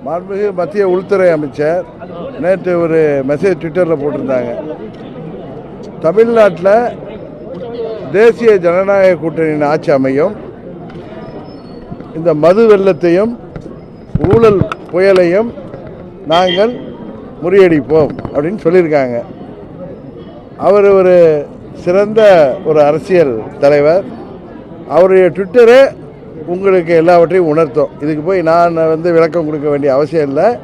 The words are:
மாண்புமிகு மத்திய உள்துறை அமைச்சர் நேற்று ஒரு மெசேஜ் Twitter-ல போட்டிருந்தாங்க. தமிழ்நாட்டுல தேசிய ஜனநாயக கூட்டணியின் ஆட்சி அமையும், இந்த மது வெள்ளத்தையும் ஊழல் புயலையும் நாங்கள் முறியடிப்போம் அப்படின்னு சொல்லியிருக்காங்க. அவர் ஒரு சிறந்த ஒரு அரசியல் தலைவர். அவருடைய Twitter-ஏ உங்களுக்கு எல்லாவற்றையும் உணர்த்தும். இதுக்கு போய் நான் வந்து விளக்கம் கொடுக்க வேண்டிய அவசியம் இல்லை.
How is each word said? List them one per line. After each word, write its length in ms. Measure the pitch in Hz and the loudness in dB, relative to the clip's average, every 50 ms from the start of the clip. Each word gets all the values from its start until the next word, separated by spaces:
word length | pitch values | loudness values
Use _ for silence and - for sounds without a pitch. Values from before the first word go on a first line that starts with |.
| - | -8
மாண்புமிகு 480 | 135 160 175 185 196 202 196 208 202 185 | -8 -8 -8 -8 -8 -6 -4 -4 -4 -2
மத்திய 340 | 175 175 165 - 208 196 | -4 -6 -4 -2 -2 0
உள்துறை 420 | 185 180 185 180 - 202 190 185 175 | 0 0 -2 -2 -2 0 2 2 2
அமைச்சர் 560 | 165 156 151 139 120 143 147 156 170 185 170 - - - - - - - - - - - | 2 0 -4 -6 -4 -2 -2 -2 -2 -2 -6 -8 -14 -16 -16 -14 -14 -12 -12 -12 -10 -4
நேற்று 400 | 143 180 190 180 165 180 180 170 | -2 -2 -2 -2 -2 -2 0 0
ஒரு 440 | 170 160 160 160 156 151 143 139 131 | 0 0 2 2 2 2 0 -2 -2
மெசேஜ் 320 | 135 147 135 170 196 180 - | -2 -2 0 0 -2 -2 -2
Twitter-ல 340 | 160 165 147 180 180 160 165 | -6 -6 -2 -2 0 0 -2
போட்டிருந்தாங்க. 540 | 143 143 147 147 135 131 131 131 123 120 120 117 - 147 156 151 - 110 107 - - - - - 160 160 160 - - - - - - - - - - - - - - | -2 -2 -4 -4 -4 -4 -2 -2 -2 -2 -4 -8 -8 -8 -10 -12 -12 -12 -16 -16 -16 -18 -16 -16 -14 -14 -14 -14 -14 -16 -16 -16 -16 -16 -16 -16 -16 -16 -16 -12 -4
தமிழ்நாட்டுல 920 | - 160 180 214 226 233 233 226 214 196 170 160 175 190 208 233 240 226 - - - - 214 - - - - - - - - - - - - - 226 - - - 180 - | -2 0 2 2 2 4 4 4 4 4 2 0 0 2 2 2 0 -2 -6 -10 -14 -14 -14 -16 -16 -16 -16 -16 -16 -14 -14 -12 -12 -12 -10 -10 -8 -8 -10 -10 -10 -2
தேசிய 460 | 143 190 226 240 220 170 240 226 208 | 0 4 4 4 4 4 2 4 4
ஜனநாயக 580 | 190 170 175 170 185 196 196 202 196 190 185 180 | 4 2 0 0 2 0 2 2 4 4 4 2
கூட்டணியின் 480 | 151 156 165 156 165 160 156 151 151 151 | 2 -2 -6 -2 -2 -2 -2 0 0 0
ஆட்சி 280 | 143 156 156 - 170 | 0 0 0 0 0
அமையும், 440 | 147 135 131 135 135 139 160 202 214 - - - - - - - - 170 160 - - - - - - - - - - - - - - - - - - - - - - - - - - | 2 2 2 0 0 0 0 -2 -4 -8 -14 -16 -18 -18 -18 -18 -16 -16 -16 -16 -16 -16 -16 -16 -16 -16 -16 -16 -16 -16 -18 -18 -18 -20 -18 -18 -18 -18 -16 -16 -16 -16 -16 -12 -10
இந்த 180 | 160 165 170 156 | -2 0 0 0
மது 440 | 151 151 165 185 214 233 220 208 | 4 4 4 6 6 6 6 6
வெள்ளத்தையும் 600 | 196 196 190 175 143 175 175 170 185 214 233 240 - - - - - - - - - - - - - - - - - - 175 208 | 6 4 0 0 0 0 2 2 2 0 -2 -4 -10 -14 -16 -16 -16 -16 -16 -18 -18 -20 -20 -20 -20 -20 -8 -4 2 4 4 6
ஊழல் 260 | 226 233 220 202 180 - - - - - - | 6 6 4 4 2 -2 -6 -12 -14 -12 -6
புயலையும் 600 | - 175 190 196 190 185 180 170 175 202 233 240 - 285 - - - - - - - - - - - - - | -2 2 2 4 4 4 4 2 2 0 -2 -2 -8 -14 -16 -16 -16 -16 -16 -16 -18 -18 -18 -18 -18 -16 -4
நாங்கள் 520 | 143 160 175 185 185 175 185 208 240 247 - - - - - - - - - - - - - 147 | 0 2 2 2 2 2 0 0 0 -2 -8 -12 -14 -14 -14 -16 -16 -16 -16 -18 -18 -14 -8 -4
முறியடிப்போம் 680 | 175 185 202 190 175 165 147 120 120 151 160 147 117 - - - - - | 2 4 6 6 6 4 2 0 2 2 2 2 0 -2 -8 -10 -6 -4
அப்படின்னு 260 | 135 147 165 214 190 - | -4 -4 -4 -6 -2 -2
சொல்லியிருக்காங்க. 580 | 165 175 185 175 151 151 143 135 127 120 117 - - - - - - - - - - - - - - - - - - - - - - - - - - - | 2 2 2 2 2 0 0 0 -2 -4 -6 -8 -10 -16 -18 -18 -18 -18 -18 -18 -20 -16 -16 -16 -16 -16 -18 -18 -18 -18 -18 -18 -18 -20 -20 -20 -20 -12
அவர் 280 | - 139 170 202 208 196 | -2 0 2 4 4 4
ஒரு 600 | 202 196 190 185 185 180 175 170 160 156 147 139 - - - - - - | 4 4 4 4 6 6 6 6 6 4 0 -4 -8 -14 -18 -18 -18 -18
சிறந்த 800 | - - 180 175 196 208 208 214 226 220 208 190 170 147 131 117 117 - | -8 -4 0 0 0 0 0 2 4 6 6 6 6 4 2 0 -2 -2
ஒரு 160 | 147 156 156 | 0 2 4
அரசியல் 600 | 147 147 151 160 - - 185 175 160 139 117 110 104 - - - | 4 2 2 -2 -2 0 2 2 2 2 0 -4 -8 -10 -4 0
தலைவர். 440 | 143 143 147 147 143 151 170 - - - - - - - - - - - - - - - - - - | 2 4 4 4 4 2 2 2 -2 -4 -14 -16 -16 -18 -18 -18 -18 -20 -20 -20 -20 -20 -18 -18 -10
அவருடைய 420 | - 139 160 185 190 190 190 185 175 | 0 2 4 4 6 6 4 4 2
Twitter-ஏ 580 | 135 175 202 185 175 247 233 226 240 269 269 - - - - - - - - - - - - | 0 -2 -8 0 4 4 4 6 6 6 4 4 0 -10 -18 -20 -20 -20 -20 -18 -16 -14 -10
உங்களுக்கு 480 | - 180 185 196 196 185 185 170 160 170 | -8 -8 -2 0 2 2 2 2 2 2
எல்லாவற்றையும் 560 | 165 160 175 180 175 170 156 175 190 175 156 | 2 4 4 4 4 4 4 2 0 0 2
உணர்த்தும். 400 | 147 160 165 143 123 147 139 - - - | 2 0 0 0 0 -2 -2 -2 -6 -8
இதுக்கு 200 | 147 151 160 151 | -6 -6 -6 -4
போய் 200 | 151 175 196 180 | -4 -2 -2 -2
நான் 320 | 165 160 165 170 170 175 170 | 0 2 2 2 2 2 2
வந்து 380 | 160 160 160 160 156 160 180 | 0 0 0 0 0 0 0
விளக்கம் 340 | 170 165 165 165 147 175 160 | 2 2 2 2 0 -4 -4
கொடுக்க 240 | 151 156 147 143 151 | -2 -6 -4 -2 -2
வேண்டிய 240 | 143 143 139 143 127 | -2 0 0 0 2
அவசியம் 340 | 139 151 143 165 165 147 | 0 0 0 -2 -2 -2
இல்லை. 280 | 139 135 147 180 226 247 - | 0 0 0 0 0 -2 -4